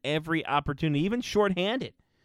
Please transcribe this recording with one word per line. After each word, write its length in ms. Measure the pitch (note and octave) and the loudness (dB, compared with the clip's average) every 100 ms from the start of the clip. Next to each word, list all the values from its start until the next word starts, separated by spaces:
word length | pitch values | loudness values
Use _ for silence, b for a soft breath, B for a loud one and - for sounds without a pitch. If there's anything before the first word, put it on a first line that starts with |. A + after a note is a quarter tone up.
every 420 | C3 D#3 D#3+ D#3+ - | -2 -2 0 -4 0
opportunity, 580 | C#3+ D3 C3+ D#3+ C#3+ | -2 0 -2 0 2
even 160 | F#3+ A#3+ | 0 -2
shorthanded. 720 | - G#3 G3+ F3+ F#3+ B3 - - _ _ | 0 2 2 2 0 -2 -6 -12 _ _